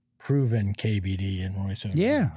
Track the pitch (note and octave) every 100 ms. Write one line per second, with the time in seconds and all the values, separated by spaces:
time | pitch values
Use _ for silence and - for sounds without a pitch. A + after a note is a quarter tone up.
0 | _ _ - C#3 B2+ A2+ G2+ G2+ A2 G#2
1 | F#2+ F#2+ G2 F#2 F#2 F#2+ G2 G2 G#2 D3
2 | A3+ D4 D#3+